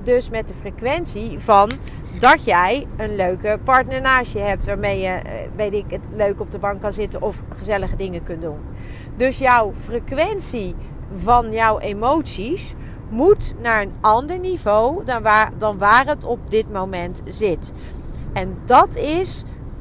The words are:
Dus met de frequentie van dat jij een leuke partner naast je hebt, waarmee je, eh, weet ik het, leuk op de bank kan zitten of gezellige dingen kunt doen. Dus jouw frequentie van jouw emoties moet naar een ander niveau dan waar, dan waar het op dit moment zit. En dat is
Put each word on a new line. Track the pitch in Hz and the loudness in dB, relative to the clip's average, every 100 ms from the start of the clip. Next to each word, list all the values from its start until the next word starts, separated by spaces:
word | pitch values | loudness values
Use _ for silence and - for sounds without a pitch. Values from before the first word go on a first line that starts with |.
Dus | - 247 247 | 2 2 2
met | 220 220 | -4 -6
de | |
frequentie | - 202 180 233 311 349 202 226 175 | -8 -10 -6 -2 -2 -4 -6 -8 -4
van | - 202 208 - - - - - | 4 6 6 2 -10 -12 -12 4
dat | 247 311 | 6 6
jij | - 175 185 240 - - | 6 4 4 2 -4 -6
een | 214 208 | -4 0
leuke | 180 185 208 214 | 0 0 -2 -2
partner | - 262 254 262 | 4 4 4 0
naast | 262 262 240 | 2 2 2
je | 208 | -2
hebt, | 202 190 | -2 -2
waarmee | - 202 202 196 | -2 -2 -2 -2
je, | 185 | -2
eh, | 185 - 113 - - | -4 -6 -10 -8 -4
weet | 208 | -2
ik | 208 196 | -2 -4
het, | 180 - | -8 -8
leuk | 208 202 196 | -2 0 0
op | 208 | -6
de | 208 | -4
bank | 202 196 | -4 -4
kan | 208 | -4
zitten | 202 208 202 | -4 -6 -4
of | 208 190 - - | -4 -4 -8 -8
gezellige | 196 202 190 175 | -2 -2 0 -2
dingen | 190 175 | -4 -6
kunt | 151 165 | -8 -8
doen. | 165 147 - - - - - - | -6 -8 -10 -12 -12 -12 -10 0
Dus | 254 - | 0 2
jouw | 262 247 214 | 4 4 4
frequentie | - - 233 226 269 349 415 - 247 185 165 - - - 196 | -2 -6 -6 -4 0 0 -2 -4 -6 -6 -6 -10 -12 -10 -4
van | 180 240 226 | 4 4 4
jouw | 220 226 214 | 2 2 2
emoties | - 202 226 320 - - 214 349 - - - - - | -2 -2 2 2 0 -6 -4 -4 -6 -10 -12 -12 -8
moet | 220 320 415 - - | 2 6 6 4 -2
naar | 233 220 | 0 0
een | 202 - | 0 0
ander | 220 220 285 370 | 4 4 2 -4
niveau | 370 359 - 208 233 - | -4 -2 2 4 4 0
dan | - 240 | -2 0
waar, | 220 214 214 - | 4 4 4 0
dan | 214 202 | -4 2
waar | 202 233 269 | 6 6 6
het | 294 | 0
op | - 240 - | -4 -6 -2
dit | 220 220 | -2 0
moment | 196 190 185 175 180 | -4 -4 -4 -6 -8
zit. | - 185 208 160 - - - - - - - | -12 -2 0 0 -4 -12 -12 -12 -10 -10 -8
En | - 190 185 | -6 -4 -4
dat | - 254 359 - | 4 6 6 2
is | 285 320 370 - - - - - | -2 0 -2 -6 -10 -12 -14 -12